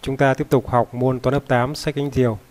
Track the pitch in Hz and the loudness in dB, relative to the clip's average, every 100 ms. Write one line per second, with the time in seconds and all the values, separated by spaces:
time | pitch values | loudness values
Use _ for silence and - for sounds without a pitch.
0 | - 135 139 135 151 135 - 123 110 120 | -8 0 2 2 2 0 2 0 0 0
1 | 135 127 127 143 - 123 127 151 - 143 | -2 0 0 -2 0 0 0 -4 -6 -4
2 | 143 131 123 110 _ | -2 0 0 0 _